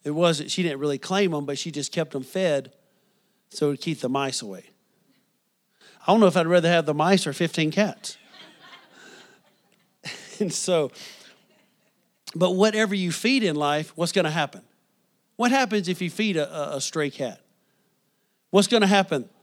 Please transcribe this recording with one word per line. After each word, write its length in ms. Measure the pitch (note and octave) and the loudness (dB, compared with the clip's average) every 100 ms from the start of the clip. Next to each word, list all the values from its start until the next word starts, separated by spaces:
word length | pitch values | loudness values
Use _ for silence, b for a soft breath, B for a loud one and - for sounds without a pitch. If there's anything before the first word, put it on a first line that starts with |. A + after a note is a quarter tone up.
It 80 | D3 | -4
wasn't, 400 | D3+ F3 D3+ - | 2 2 2 -4
she 100 | - | -2
didn't 160 | E3+ C3+ | -2 -2
really 180 | D3 C#3 | -4 -4
claim 340 | - F#3+ G3 | -2 0 2
them, 140 | D3+ C#3+ | 0 -4
but 120 | C#3+ | -6
she 140 | E3+ | -6
just 200 | D3 C#3 | -6 -6
kept 200 | - D#3 | -4 -4
them 120 | C#3 | -6
fed 480 | B2+ F#3+ F#3 C#3 C3+ _ _ _ _ _ _ _ _ | -6 -2 0 0 -4 _ _ _ _ _ _ _ _
so 180 | - D3 | -2 -2
it 20 | |
would 120 | C#3 | 0
keep 180 | - D3 | -4 -4
the 100 | B2+ | -2
mice 320 | C#3 C3+ B2+ | -2 -2 -6
away. 240 | G#2+ F#2 - _ _ _ _ _ _ _ _ _ _ b b b - | -10 -16 -18 _ _ _ _ _ _ _ _ _ _ b b b 2
I 60 | |
don't 80 | G#3+ | 6
know 80 | G3 | 6
if 80 | F3 | 4
I'd 100 | E3 | 4
rather 240 | F3 E3 | 4 4
have 160 | E3+ D3+ | 2 2
the 80 | |
mice 320 | D3 E3 F#3+ D#3+ | 0 4 2 2
or 60 | |
fifteen 380 | C3+ E3 - D#3 | -2 -2 0 0
cats. 460 | D#3 G#3 - - - | 0 -2 -2 -14 -16
<laughs> 60 | _ - - - - - _ B B B B B _ _ _ _ _ _ - - - - | _ -20 -20 -20 -20 -20 _ B B B B B _ _ _ _ _ _ -16 -16 -18 -4
And 140 | G3 | -4
so, 400 | - - E3+ C#3 B B B B B B _ _ _ _ _ _ _ - E3 | -2 0 0 0 B B B B B B _ _ _ _ _ _ _ -14 -2
but 160 | F3+ | 0
whatever 420 | F#3 G#3+ G#3+ G#3+ | 4 2 2 0
you 200 | G3 F3+ | 0 -2
feed 300 | D#3 A3+ C4+ | -2 0 2
in 120 | G3+ D3 | 2 0
life, 380 | D3 D3 D#3+ - | 0 0 -4 -6
what's 160 | E3+ | -2
gonna 180 | G3 D#3+ | 0 0
happen? 320 | D#3+ C#3+ - _ _ _ _ _ _ _ - | 0 -4 -6 _ _ _ _ _ _ _ -2
What 140 | A#3+ | 2
happens 360 | C4+ A#3+ G#3+ F3+ | 2 2 0 -2
if 140 | F3 | -4
you 80 | F3+ | -4
feed 260 | - A3 E3 | -2 -2 0
a, 180 | C#3+ | -2
a, 220 | D#3 C#3 C#3 | -6 -6 -6
a 40 | |
stray 280 | - E3 D3 | -6 -4 -4
cat? 300 | - B2+ F#2+ _ _ _ _ _ _ _ _ _ _ _ | -4 -8 -8 _ _ _ _ _ _ _ _ _ _ _
What's 180 | F#3+ G3+ | 2 4
gonna 180 | A#3 G3 | 4 6
happen? 440 | G3+ F#3+ D3 A2+ _ | 4 2 -4 -6 _